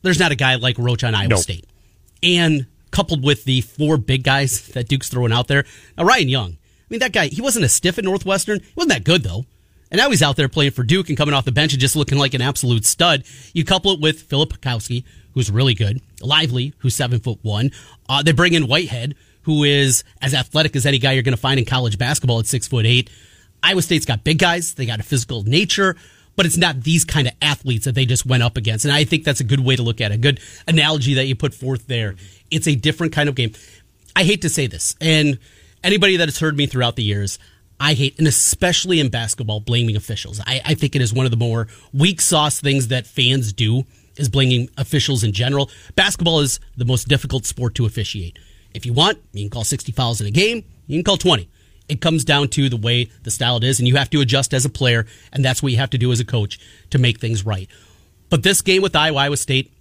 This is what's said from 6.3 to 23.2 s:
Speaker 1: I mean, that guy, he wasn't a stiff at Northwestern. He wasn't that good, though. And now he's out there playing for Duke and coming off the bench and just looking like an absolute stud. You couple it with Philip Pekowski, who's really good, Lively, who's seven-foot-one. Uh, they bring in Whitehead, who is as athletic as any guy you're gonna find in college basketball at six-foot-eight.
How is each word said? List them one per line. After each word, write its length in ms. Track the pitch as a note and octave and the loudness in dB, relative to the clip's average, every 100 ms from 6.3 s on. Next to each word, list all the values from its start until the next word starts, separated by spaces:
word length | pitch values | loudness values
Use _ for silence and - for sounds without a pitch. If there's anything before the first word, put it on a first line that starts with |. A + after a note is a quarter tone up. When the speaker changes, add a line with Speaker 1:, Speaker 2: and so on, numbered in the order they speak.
| C3 F#2 | -2 -4
Speaker 1:
I 40 | D#2+ _ _ _ | -12 _ _ _
mean, 100 | A3+ | -4
that 120 | B3+ | -2
guy, 140 | G#3 D3 | 0 0
he 120 | - | -2
wasn't 220 | C4 A3+ | -2 0
a 40 | C#3 | 2
stiff 300 | - F3 F3+ | 2 0 0
at 60 | |
Northwestern. 560 | F#3+ G3 F#3 F#3+ - G#3 | -2 -2 0 -2 -2 -6
He 120 | - - | -6 -4
wasn't 160 | E4+ | 0
that 120 | D3 | 0
good, 180 | F#2+ F3 | 2 0
though. 220 | G#2 F2 C3 _ _ _ _ | 0 -6 -10 _ _ _ _
And 80 | F#3 | 0
now 120 | C#4 | 2
he's 120 | F#3+ | 4
out 140 | D3 C#3 | 2 2
there 120 | C3+ | -2
playing 240 | D#3+ C#3 | 2 0
for 100 | - | 0
Duke 260 | A#2 F#3 F3+ | 2 2 0
and 80 | D3 | -2
coming 160 | D3+ | 0
off 100 | C#3+ | 0
the 80 | B2+ | 0
bench 200 | A#2+ D3+ | 0 0
and 80 | C3+ | 2
just 140 | C3+ D#3 | 0 0
looking 220 | C#3 C#3 | 0 0
like 160 | C#3 | 0
an 60 | B2+ | 0
absolute 420 | B2+ C#3 B2+ A2+ | -2 -2 0 2
stud. 400 | - - E3+ C#3+ - - - | 0 2 2 2 -4 -20 -6
You 120 | E3+ | -4
couple 280 | - F#3+ G3 | 0 0 0
it 80 | F3+ | 2
with 220 | D#3 D3+ | 0 -2
Philip 300 | - C#3 D#3+ | -4 -2 -2
Pekowski, 520 | - C3+ A#2 - B2 - - - | -4 -6 -6 -6 -8 -8 -20 -6
who's 160 | C3 G#2+ | -2 0
really 240 | G#2 C3+ | 2 2
good, 260 | G2 G#2 B2+ - - | 2 0 -2 -8 -12
Lively, 520 | B2+ D3+ D#3+ B2 C3 - | -2 0 0 -2 -4 -4
who's 160 | C3 | -4
seven-foot-one. 760 | - B2 A#2+ B2+ A2 A2 G#2 C3+ - - - - | -2 -2 -2 -2 -6 -4 -2 -2 -4 -20 -20 -4
Uh, 140 | C#3 | 0
they 100 | D3+ | 2
bring 220 | D3 F3 | 4 4
in 120 | E3+ C3 | 4 2
Whitehead, 480 | D3+ F3 B2 B2+ C#3 _ _ | 0 0 -6 -6 -10 _ _
who 200 | - D3+ | -2 2
is 400 | C#3+ C#3+ C3+ B2 - _ | 4 4 2 0 -4 _
as 120 | C3+ | -2
athletic 400 | C3+ B2 D3+ D#3 | -2 -2 0 0
as 120 | C#3 C#3 | 0 0
any 120 | C#3 | 2
guy 140 | C3+ | 2
you're 100 | C3 | 2
gonna 140 | B2+ A#2+ | 0 0
find 240 | C3 C3+ | 0 0
in 60 | A#2 | 0
college 300 | B2+ A#2+ G2+ | -2 -2 -2
basketball 400 | B2 D3 B2 A#2 | -2 -2 0 0
at 60 | A2 | 0
six-foot-eight. 600 | B2+ - B2 A2 B2 B2 - | -4 -2 0 2 2 0 -16